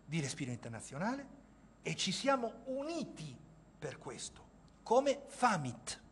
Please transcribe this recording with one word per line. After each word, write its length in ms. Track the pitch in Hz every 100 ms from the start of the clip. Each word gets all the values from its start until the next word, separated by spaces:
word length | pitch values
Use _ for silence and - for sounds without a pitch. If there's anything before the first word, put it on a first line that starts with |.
di 160 | - 160
respiro 300 | 135 - 135
internazionale, 760 | 117 123 110 - 135 202 277 - - - - - -
e 120 | - 160
ci 160 | -
siamo 500 | - 269 269 233 - -
uniti 720 | 262 294 339 233 - 156 123 - - - -
per 220 | 143 123
questo, 440 | 139 117 - - - - - -
come 400 | - 240 285 269 -
famit. 760 | - 247 196 135 113 - - -